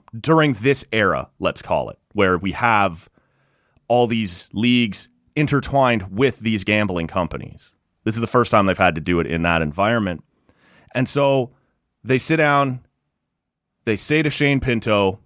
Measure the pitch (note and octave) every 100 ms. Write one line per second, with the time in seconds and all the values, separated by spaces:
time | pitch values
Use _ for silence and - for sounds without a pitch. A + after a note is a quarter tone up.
0 | _ A2+ C#3 D#3+ D3+ A#2 A#2+ C3+ - A2
1 | G2+ C#2+ C2+ _ F#2 - - E2 A#1+ -
2 | _ G#2 F#2+ F2+ F#2+ F2 A#2+ G#2+ G2 E2+
3 | - _ _ _ _ _ _ _ - A#2+
4 | A#2+ A#2 G#2 E2+ - F#2+ A#2+ B2 A#2 F#2+
5 | - _ _ - D3 C#3+ - C#3 C3 A2+
6 | F#2+ F#2+ C3 - A2 A2 F#2+ G#2+ G#2 F2+
7 | E2 F#2+ E2+ C#2 - - - _ _ _
8 | - A2+ A2+ B2+ A#2 A2 G2 F2+ F#2 D#2+
9 | D#2+ E2+ D#2+ E2 E2+ E2 D2+ D2+ G2+ A#2
10 | G2 E2 - _ _ _ _ _ _ B2
11 | B2+ C#3+ C#3 C3+ A#2+ _ _ _ _ _
12 | A2 C3 - D#3 D3+ C#3+ C#3 B2+ - _
13 | _ _ _ _ _ _ _ _ - G#2
14 | - D3+ D3+ - C#3+ C#3 C3 A#2 A2+ G#2
15 | G2 F#2+